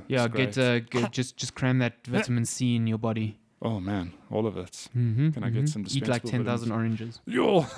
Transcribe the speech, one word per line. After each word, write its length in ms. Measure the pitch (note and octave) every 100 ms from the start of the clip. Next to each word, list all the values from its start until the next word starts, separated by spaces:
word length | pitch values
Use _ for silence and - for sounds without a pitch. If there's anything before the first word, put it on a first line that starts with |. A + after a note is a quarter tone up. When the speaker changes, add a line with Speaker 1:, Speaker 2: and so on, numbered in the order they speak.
| F#2
Speaker 1:
Yeah, 180 | C3 A#2
Speaker 2:
It's 100 | A2+
Speaker 1:
get, 180 | B2+
Speaker 2:
great. 40 | G#2+
Speaker 1:
uh, 220 | B2+ A#2+ A#2 B2+
get, 100 | A#2+
just, 260 | B2 B2+ -
just 180 | - -
cram 240 | C3 B2+
that 260 | A#2+ - -
Speaker 2:
<laughs> 20 |
Speaker 1:
vitamin 380 | B2 G3+ A#2+ A2+
C 300 | - B2 A#2
in 100 | A2+
your 120 | A2
body. 400 | A2+ A2 A2 G#2+ _ -
Speaker 2:
Oh 200 | A#2 G#2+
man, 340 | F#2 G2+ F2 - -
all 160 | G#2+ A2
of 100 | F#2
it. 300 | F2+ - - B2
Speaker 1:
Mm-hmm, 360 | A#2+ A2+ D#3
Speaker 2:
Can 120 | C#3+
I 60 | G#2
get 140 | A2+
Speaker 1:
mm-hmm. 20 | D3
Speaker 2:
some 160 | D#3 G2
Speaker 1:
Eat, 180 | C3+ A2+
like, 140 | A#2+
Speaker 2:
dispensable 60 | A#2
Speaker 1:
ten 140 | A#2+ A2+
thousand 240 | A#2+ A#2
Speaker 2:
vitamins? 300 | A2 A2+ A2
Speaker 1:
oranges. 200 | A2+ A#2 -
Speaker 2:
Yo, 400 | A#3+ B3 G3 C3+